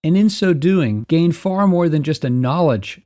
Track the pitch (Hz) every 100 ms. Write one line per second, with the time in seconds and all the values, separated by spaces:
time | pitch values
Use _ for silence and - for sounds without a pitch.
0 | 151 185 214 - 196 160 165 190 131 107
1 | 117 160 170 165 196 190 202 175 170 156
2 | 143 151 135 123 127 156 165 110 95 -